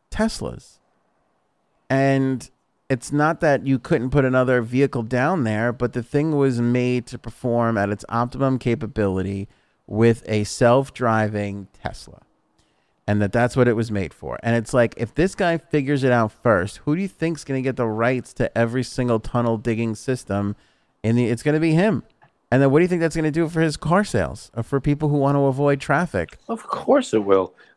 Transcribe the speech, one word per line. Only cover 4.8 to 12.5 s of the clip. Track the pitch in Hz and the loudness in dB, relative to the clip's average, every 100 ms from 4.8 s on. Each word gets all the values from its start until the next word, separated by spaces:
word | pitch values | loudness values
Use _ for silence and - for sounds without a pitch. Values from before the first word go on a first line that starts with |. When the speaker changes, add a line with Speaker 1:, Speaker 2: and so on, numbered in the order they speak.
| 139 120 | 0 0
Speaker 1:
down | 110 127 139 185 | -2 0 0 0
there, | 113 107 120 | 0 0 -2
but | 120 120 | -2 -4
the | 123 | -4
thing | 117 143 156 147 | -2 -2 0 2
was | 135 120 | 2 2
made | 120 123 123 123 - | 0 0 0 -2 -4
to | 120 | -14
perform | 113 - 127 117 113 110 | -14 -8 -2 0 2 0
at | 101 | 0
its | 101 - | -2 -4
optimum | 117 123 131 135 127 | -4 -4 -2 -2 0
capability | 120 113 107 - 101 95 95 98 98 _ _ _ - | -2 -2 -4 -2 -2 0 -4 -6 -10 _ _ _ -8
with | 104 117 117 - | 2 4 4 -2
a | 107 | -4
self-driving | 104 - 120 131 139 - 120 110 107 104 101 101 95 | -4 2 4 4 2 -2 0 2 0 -2 -6 -8 -14
Tesla. | _ - - - - _ _ _ | _ -12 -12 -20 -20 _ _ _